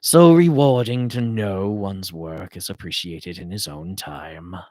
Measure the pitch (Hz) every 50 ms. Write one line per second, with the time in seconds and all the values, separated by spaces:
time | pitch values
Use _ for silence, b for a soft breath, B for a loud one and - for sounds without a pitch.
0 | - - - 170 175 170 165 165 175 170 156 139 143 139 131 123 123 113 120 123
1 | 123 120 110 120 120 117 113 110 107 104 98 95 95 101 104 107 101 98 98 95
2 | 92 90 82 82 82 80 80 78 87 92 _ 87 90 - 98 _ - 87 80 -
3 | - 87 85 80 - 92 87 87 90 85 92 107 - - 73 76 80 87 95 98
4 | - - 73 71 76 80 80 80 82 87 90 92 85 _